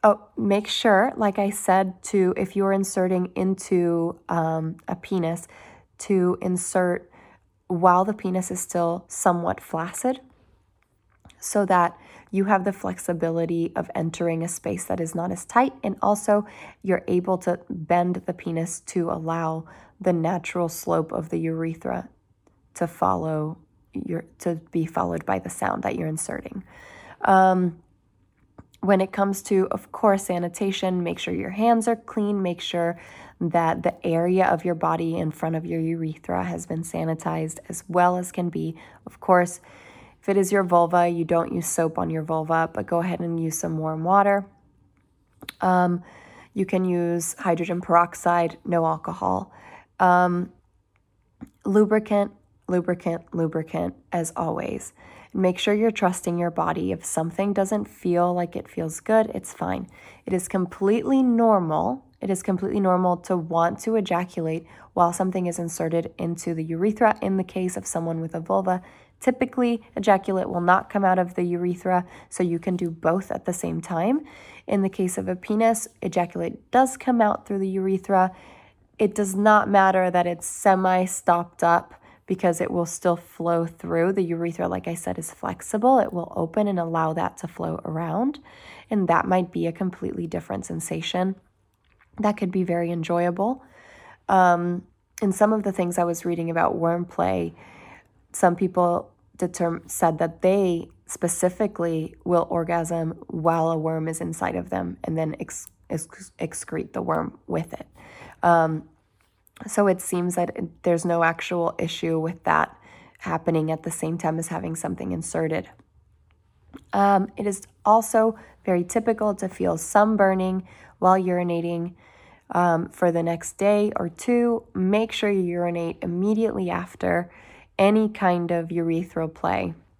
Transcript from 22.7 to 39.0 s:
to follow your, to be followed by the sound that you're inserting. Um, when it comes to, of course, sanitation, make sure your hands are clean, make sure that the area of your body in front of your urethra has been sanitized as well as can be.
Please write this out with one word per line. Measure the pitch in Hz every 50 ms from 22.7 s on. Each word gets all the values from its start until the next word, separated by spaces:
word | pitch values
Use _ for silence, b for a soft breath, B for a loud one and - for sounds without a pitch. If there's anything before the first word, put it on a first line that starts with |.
| _
to | - 175
follow | 165 - - 180 185 185 175 160 160 156 151 151 156 170 - _ _ _ _ _ _ _
your, | - - - 170 165 - - _ _
to | - 175 170 160 165 _
be | - 170 160
followed | 165 - - - - 170 170 -
by | - - -
the | - 190
sound | - - - 98 - - -
that | - -
you're | - 165
inserting. | 156 156 156 - - - - - - - 190 - B B B B B B B B B B B -
Um, | - 190 190 190 190 185 185 180 175 165 - _ _ _ _ _ _ _ _ _ _ _ _ _ _ _ - - _ _ _
when | - 190 202 190
it | 190 190
comes | - - 196 196 196 196 -
to, | - 202 190 185
of | - - - - -
course, | - - - 214 196 196 196
sanitation, | - 180 175 175 175 175 - 208 196 190 - - 185 185 180 175
make | 170 170 165
sure | - - 180
your | 180 - -
hands | 190 202 220 233 233 226 220
are | 240 233
clean, | 226 _ - - 220 208 208 208 202
make | 190 175 170 175
sure | - - - 175 170 170 175 175 B B B B B B B _
that | 170 165 147 170 165 160 - - 165
the | 175 - - -
area | 175 165 165 170 180 180 185 185
of | 180 - 165 -
your | 180 175
body | 160 175 165 165 165 165 165 160
in | 175 170 156
front | 156 - - 160 165
of | 160 165
your | 170 170 165
urethra | 160 160 170 165 165 156 156 - - - 175 180 185
has | 180 170 165 170
been | - 165 160 165
sanitized | - - 165 165 160 160 160 - 170 160 165 160 160 165 - - -
as | 170 - -
well | - 170 180 175 175 180
as | 180 180 180
can | - - 175 175
be. | 170 165 160 160 160 B B B B B